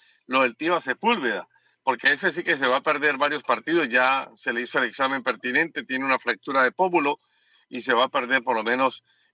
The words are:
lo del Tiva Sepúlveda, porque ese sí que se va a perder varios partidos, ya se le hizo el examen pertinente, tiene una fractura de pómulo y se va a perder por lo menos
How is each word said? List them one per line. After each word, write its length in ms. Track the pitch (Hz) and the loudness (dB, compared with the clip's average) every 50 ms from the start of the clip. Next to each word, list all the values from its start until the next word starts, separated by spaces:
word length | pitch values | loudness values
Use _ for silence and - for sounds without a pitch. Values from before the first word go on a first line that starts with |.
| - _ _ _ _ | -20 _ _ _ _
lo 160 | - 127 135 | -2 2 2
del 140 | 131 120 117 | 2 2 0
Tiva 240 | - 151 170 180 160 | -2 -2 -2 -2 -2
Sepúlveda, 680 | - 135 120 - 202 226 240 185 135 117 104 90 87 _ _ _ _ _ _ _ | -2 -4 -6 -2 0 0 0 2 0 -2 -2 -2 -6 _ _ _ _ _ _ _
porque 300 | - 135 123 117 - 139 | -2 -2 -2 0 2 0
ese 180 | 143 143 196 180 | 0 2 0 -2
sí 140 | 160 175 156 | -2 -2 -2
que 120 | 170 165 | -2 -2
se 120 | 135 135 123 | 0 2 2
va 80 | 127 | 2
a 60 | 139 | 2
perder 340 | - 156 147 143 147 151 139 | 2 0 0 2 2 0 0
varios 260 | 131 147 143 147 139 | 2 0 0 0 -2
partidos, 460 | - - 120 110 - 151 165 170 151 117 | -2 -2 -2 -2 0 0 0 0 0 2
ya 420 | 123 127 127 131 135 135 131 - 110 | 2 4 4 4 2 0 -2 -6 -12
se 160 | - - 131 | -12 -8 -6
le 80 | 117 120 | -4 -4
hizo 180 | 123 113 - 139 | -4 -2 -2 -2
el 60 | 127 | -2
examen 400 | 110 98 - 135 131 135 131 113 | -2 -2 -2 -2 -2 -2 -2 -2
pertinente, 580 | 131 113 104 - 123 123 147 165 160 - 151 | -4 -4 -4 -4 -2 0 0 0 -2 -4 -10
tiene 220 | 120 - 131 131 135 | -8 -6 -6 -4 -2
una 160 | 135 131 120 | 0 0 0
fractura 420 | - 123 110 - - 147 135 135 | 0 -2 -4 -4 -4 -2 0 2
de 80 | 131 123 | 2 2
pómulo 480 | - - 185 185 175 165 143 143 - - _ _ _ _ _ _ _ _ _ - | 2 0 0 2 2 2 2 0 -2 -4 _ _ _ _ _ _ _ _ _ -12
y 140 | - 123 | -12 -6
se 120 | 113 127 123 | -2 0 2
va 100 | 117 131 | 2 2
a 60 | 127 | 2
perder 340 | - 139 123 120 131 131 117 | 0 -2 -2 0 -2 -2 0
por 100 | 131 120 | 0 -2
lo 80 | 110 | 0
menos 400 | 107 113 123 127 135 127 - - _ _ _ _ _ _ | 0 0 0 2 0 0 -2 -4 _ _ _ _ _ _